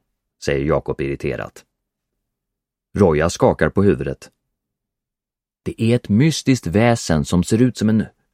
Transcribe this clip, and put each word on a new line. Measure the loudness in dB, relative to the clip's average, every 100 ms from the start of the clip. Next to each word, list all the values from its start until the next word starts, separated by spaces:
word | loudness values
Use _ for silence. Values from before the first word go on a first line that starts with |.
| _ _ _ _
säger | -4 -4 -2
Jakob | -2 -4 -6
irriterat. | -6 -6 -6 -8 -10 -16 _ _ _ _ _ _ _ _ _ _ _ _ _
Roja | 2 2 4 0
skakar | 0 0 2 0
på | 2
huvudet. | 2 2 -2 -10 -14 _ _ _ _ _ _ _ _ _ _ _ _ _
"Det | -12 -4
är | 0 0
ett | 0
mystiskt | 2 2 0 0 -2 0
väsen | 2 2 0 0 -2
som | 0 0
ser | 0 2
ut | 0 0
som | 0
en | 0 -2 _ _